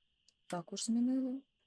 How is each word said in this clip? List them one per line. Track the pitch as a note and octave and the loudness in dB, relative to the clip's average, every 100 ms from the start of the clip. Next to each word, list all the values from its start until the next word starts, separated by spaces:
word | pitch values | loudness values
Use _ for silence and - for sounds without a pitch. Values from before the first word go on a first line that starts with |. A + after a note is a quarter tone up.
| _ _ _ _ _ | _ _ _ _ _
також | F3 E3+ G3 | -8 -6 -6
змінили, | - A#3 B3 C4 C4 C4+ - _ | 0 2 4 2 0 -4 -10 _